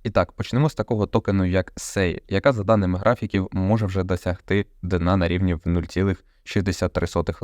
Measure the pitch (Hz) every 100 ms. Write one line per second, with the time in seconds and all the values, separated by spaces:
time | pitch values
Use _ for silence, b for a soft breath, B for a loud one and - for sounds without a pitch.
0 | 107 101 87 - - 120 151 - 107 110
1 | 101 113 - 98 90 92 92 - - 101
2 | 92 - - 98 143 117 98 110 92 90
3 | 110 123 107 101 - 95 95 110 101 95
4 | 90 87 90 85 - 98 101 - 90 92
5 | 85 95 85 90 92 82 87 87 - 90
6 | 98 - _ _ - 104 95 - 87 82
7 | 82 85 82 -